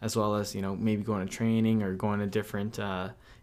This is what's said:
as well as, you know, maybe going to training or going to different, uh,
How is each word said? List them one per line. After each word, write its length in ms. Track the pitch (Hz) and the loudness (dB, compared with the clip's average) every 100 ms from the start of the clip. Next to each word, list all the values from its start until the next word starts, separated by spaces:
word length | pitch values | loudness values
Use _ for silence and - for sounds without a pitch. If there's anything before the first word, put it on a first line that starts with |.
as 120 | 113 | -4
well 200 | 113 104 | 0 2
as, 200 | 104 104 | 2 -2
you 60 | 101 | -4
know, 160 | 98 98 | -4 0
maybe 260 | 110 107 | 2 2
going 240 | 104 107 95 | 0 -2 -2
to 80 | |
training 480 | - 113 113 110 110 | -2 2 4 4 4
or 120 | 101 | 2
going 260 | 92 107 101 | 0 0 0
to 60 | 101 | 0
different, 520 | 104 104 104 104 107 | 0 -2 -4 -4 -4
uh, 300 | 101 95 95 - - - | -4 -4 -4 -8 -18 -20